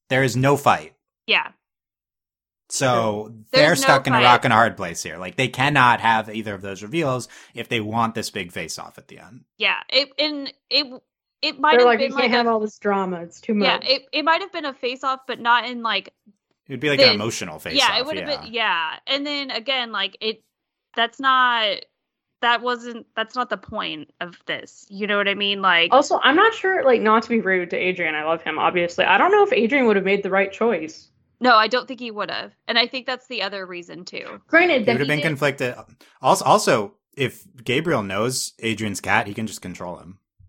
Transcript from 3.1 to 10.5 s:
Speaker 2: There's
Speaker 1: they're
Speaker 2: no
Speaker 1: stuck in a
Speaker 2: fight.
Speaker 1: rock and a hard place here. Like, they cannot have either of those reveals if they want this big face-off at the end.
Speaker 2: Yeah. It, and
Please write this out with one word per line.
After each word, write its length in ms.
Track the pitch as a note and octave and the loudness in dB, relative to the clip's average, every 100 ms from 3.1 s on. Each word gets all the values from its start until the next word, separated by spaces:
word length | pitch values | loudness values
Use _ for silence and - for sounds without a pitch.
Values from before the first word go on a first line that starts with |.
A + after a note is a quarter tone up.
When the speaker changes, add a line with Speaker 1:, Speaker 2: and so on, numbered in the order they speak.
| G#2 G#2+ A2+ G#2+ | -2 -8 -16 -2
Speaker 2:
There's 0 | |
Speaker 1:
they're 200 | D#3 D3+ | 4 4
Speaker 2:
no 40 | |
Speaker 1:
stuck 320 | E3+ C4+ C#3 C3+ | 4 6 4 4
in 60 | |
a 20 | C3+ | 4
Speaker 2:
fight. 60 | |
Speaker 1:
rock 200 | B2 A#2+ | 6 6
and 80 | C3+ | 6
a 40 | A2 | 4
hard 200 | A2+ F#2+ | 4 2
place 260 | F#2 F2 | -10 -8
here. 140 | - D#2+ | -10 -10
Like, 180 | F#2 E2+ | -8 -2
they 120 | B2+ | -2
cannot 520 | C3 C3+ C#3+ B2 A2+ | 0 0 6 6 6
have 320 | A2 A2+ G#2+ | 2 2 0
either 200 | A2 G#2+ | -8 -8
of 80 | G2+ | -8
those 200 | G2 F#2+ | -10 -10
reveals 460 | G#2 D#3 D3 B2+ A2+ - - | -8 -4 -2 -4 -8 -18 -20
if 140 | - A2+ | -12 -6
they 120 | A#2 | -4
want 340 | G#2 A2+ A2+ | -4 -2 -2
this 160 | A2 G2+ | -2 -8
big 220 | G#2 F2 | -8 -10
face-off 440 | F#2+ E2 - E2 - | -10 -10 -12 -14 -20
at 120 | - | -20
the 100 | - | -20
end. 260 | E2+ A#2+ _ - | -20 -20 _ -6
Speaker 2:
Yeah. 200 | G3+ F3+ - | -4 -4 -2
It, 220 | C4 C#4 - | -2 -2 -4
and 340 | D4+ D4 C#4 | -4 -4 -12